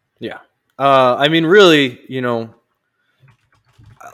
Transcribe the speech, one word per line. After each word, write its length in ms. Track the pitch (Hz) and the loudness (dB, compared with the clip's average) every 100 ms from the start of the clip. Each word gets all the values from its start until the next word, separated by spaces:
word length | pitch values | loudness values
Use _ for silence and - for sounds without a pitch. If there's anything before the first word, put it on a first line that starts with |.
| _ _ | _ _
Yeah. 200 | 117 - _ _ _ - | -16 -16 _ _ _ -6
Uh, 380 | 139 135 127 120 | 0 2 0 0
I 100 | 147 | -2
mean, 180 | 165 160 | -2 2
really, 540 | 208 185 151 131 117 - | 4 4 4 0 -6 -14
you 140 | 131 | -8
know, 320 | 123 117 113 _ _ _ _ _ _ _ _ _ _ _ _ _ - _ - | -6 -6 -8 _ _ _ _ _ _ _ _ _ _ _ _ _ -20 _ -20